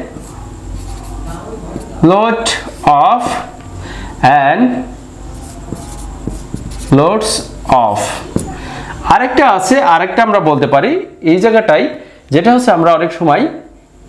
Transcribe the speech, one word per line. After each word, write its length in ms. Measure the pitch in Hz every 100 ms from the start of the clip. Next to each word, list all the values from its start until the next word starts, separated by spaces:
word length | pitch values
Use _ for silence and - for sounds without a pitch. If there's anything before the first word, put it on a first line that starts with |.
| - - - - - - - - - - - - - - - 226 - - - -
lot 460 | 160 196 226 220 - - - - 151
of 360 | 143 175 247 240 - - - - - - - - -
and 460 | 127 143 139 180 247 247 - - - - - - - - - - - - - - - - - - - - -
lots 500 | 135 160 214 - - - - -
of। 300 | 127 110 104 - - - - - - - - - -
আরেকটা 460 | - 196 262 330 269
আছে, 320 | 190 - 269
আরেকটা 420 | 175 165 185 190
আমরা 160 | 226 202
বলতে 280 | 156 139 139
পারি 380 | - 233 359 - -
এই 160 | 160 180
জায়গাটায়, 520 | 226 220 - 160 294 - - - -
যেটা 240 | 143 208
হচ্ছে 180 | 247 247
আমরা 220 | 170 165
অনেক 200 | 165 170
সময় 340 | - 165 160 311 - - - _ -